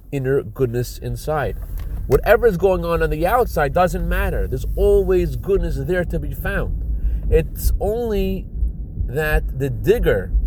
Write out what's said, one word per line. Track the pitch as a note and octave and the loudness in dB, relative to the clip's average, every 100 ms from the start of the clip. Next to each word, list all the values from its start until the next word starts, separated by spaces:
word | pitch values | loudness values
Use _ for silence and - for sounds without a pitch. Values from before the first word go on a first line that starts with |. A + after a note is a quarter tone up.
| - | -6
inner | C#3+ C3 C#3 | -4 0 0
goodness | G#2+ G#2+ B2 A#2+ A#2+ - | -2 -2 -2 0 -4 -6
inside. | B2 A#2+ - D3+ A2+ - - - - - - | -8 -6 -4 -2 -2 -6 -6 -6 -6 -6 0
Whatever | C3 - A3 A#3 | 0 4 4 4
is | E3+ | 4
going | F#3+ F#3 | 2 2
on | E3+ E3 | 0 0
on | D#3+ | 0
the | D3+ | 0
outside | F3 B3 A3 E3+ C#3+ | 2 2 2 0 2
doesn't | E3 F3+ F3 E3+ | 2 2 2 -2
matter. | F3+ G3 B2+ F#2+ | 0 0 -2 -2
There's | B2+ - | -4 -4
always | - G3+ G3+ F#3 F#3 E3+ B2 | 2 4 4 4 2 2 -2
goodness | - G3 E3+ C#3 | 0 0 0 -2
there | C3+ F3+ | -2 -2
to | E3 E3 | -2 -4
be | - | -4
found. | - F#3+ G3 - - - - - - - | -6 -4 -4 -4 -4 -2 -2 -2 -2 2
It's | D3+ E3 - - - | 2 2 -2 0 0
only | F#3 A3+ A#3+ G3+ F#3+ F#3+ - - - - - - - | 0 -2 0 0 0 -2 -6 -4 -4 -4 -10 -4 -4
that | B2+ D#3 D#3 - C3+ | -2 2 2 0 -2
the | C#3 | -2
digger | A2+ A2+ A#3+ E3+ G#2+ F2+ F2+ | 0 2 4 4 2 2 0